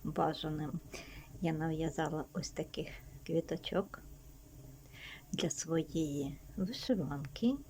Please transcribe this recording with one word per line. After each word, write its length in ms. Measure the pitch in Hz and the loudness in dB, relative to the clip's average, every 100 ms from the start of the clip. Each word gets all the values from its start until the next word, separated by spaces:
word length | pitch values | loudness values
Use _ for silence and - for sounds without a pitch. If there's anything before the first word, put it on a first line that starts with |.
бажаним. 760 | - 151 156 156 160 156 151 170 - - - - - - | 0 4 4 4 0 0 0 -4 -6 -10 -10 -12 -12 0
Я 120 | 170 | 2
нав'язала 720 | 156 160 156 160 156 156 156 - | 2 2 2 2 2 2 2 -2
ось 160 | - - | -4 -4
таких 380 | - 156 - 156 - - - - | -4 -4 -2 -6 -6 -12 -12 2
квіточок 760 | 165 165 165 - 180 196 - - - - - - - - - - - - - - | 2 2 -2 2 0 0 -6 -12 -14 -16 -16 -16 -16 -16 -16 -16 -14 -12 -12 -6
для 180 | - 170 | 2 2
своєї 880 | - 160 165 160 165 156 143 139 139 - - | 2 2 2 4 2 2 2 0 -2 -8 0
вишиванки 960 | 190 269 - 220 143 143 143 - 233 277 | 0 0 2 4 4 0 -2 4 4 4